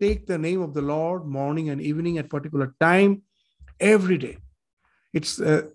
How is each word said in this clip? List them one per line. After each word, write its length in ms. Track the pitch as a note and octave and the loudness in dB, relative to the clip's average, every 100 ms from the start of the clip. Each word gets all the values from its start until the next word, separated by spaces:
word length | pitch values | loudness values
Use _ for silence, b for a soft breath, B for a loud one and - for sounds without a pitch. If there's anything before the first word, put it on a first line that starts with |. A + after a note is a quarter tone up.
take 260 | G3+ G3+ - | 0 0 -2
the 100 | F3 | -4
name 240 | D#3+ F#3 | -2 -2
of 120 | E3 | -2
the 80 | C#3+ | -4
Lord 440 | C#3+ D3+ E3 F3+ D#3 | -2 -2 -2 -4 -6
morning 440 | C3+ C#3 D#3 D#3 | -4 -2 -2 -4
and 120 | C#3 | -4
evening 360 | D3 D3+ E3+ E3 | -4 -2 -2 -4
at 120 | C#3 | -4
particular 460 | C#3+ D3+ D3+ C3 - | -8 -4 -4 -4 0
time 420 | D#3+ F3+ G3+ G3+ _ _ _ _ - - | 4 6 4 2 _ _ _ _ -20 -2
every 380 | G3+ G#3+ F#3 E3+ | 4 4 4 -2
day. 200 | B2+ - - _ _ _ _ _ _ | -4 -14 -20 _ _ _ _ _ _
It's, 260 | D#3+ - - | -6 -4 -4
uh, 300 | D#3 D#3 - | 0 0 0